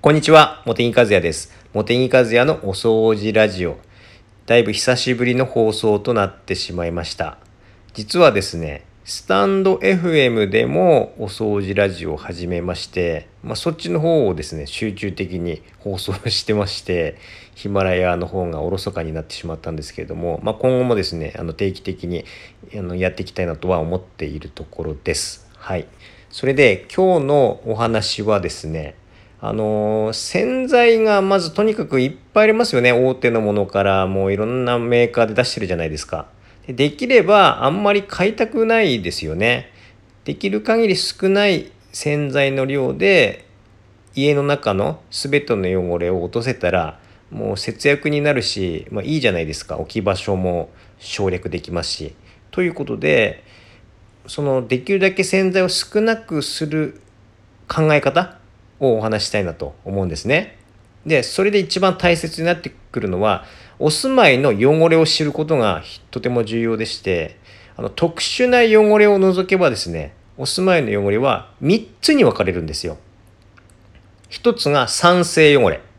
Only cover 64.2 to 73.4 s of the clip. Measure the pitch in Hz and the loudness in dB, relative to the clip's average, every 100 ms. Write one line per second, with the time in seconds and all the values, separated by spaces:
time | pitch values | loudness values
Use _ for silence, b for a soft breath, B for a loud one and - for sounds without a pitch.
64.2 | 185 127 139 101 127 156 165 165 160 - | 6 6 2 4 4 4 4 4 2 0
65.2 | 151 143 156 151 107 80 - - - 127 | -2 -4 -2 0 0 -2 -8 -20 -12 -6
66.2 | 127 120 107 117 113 110 110 - 95 87 | -2 -2 -2 -2 -2 -2 -6 -6 -4 -2
67.2 | 80 - B B B - 113 - 170 - | -4 -12 B B B -10 -10 -2 -2 -2
68.2 | - - 247 247 226 214 214 214 208 202 | -6 0 4 4 6 6 6 6 6 6
69.2 | 190 185 185 190 165 113 87 82 71 - | 4 2 0 2 2 0 -6 -6 -8 -14
70.2 | _ - 131 - 185 175 117 101 101 107 | _ -10 -6 0 2 2 2 0 0 2
71.2 | 135 117 - _ 139 220 - - - 294 | 0 -2 -6 _ 0 0 0 -4 2 4
72.2 | 143 - 92 87 80 78 85 78 - _ | 4 4 -2 -2 -6 -8 -10 -12 -20 _
73.2 | _ _ | _ _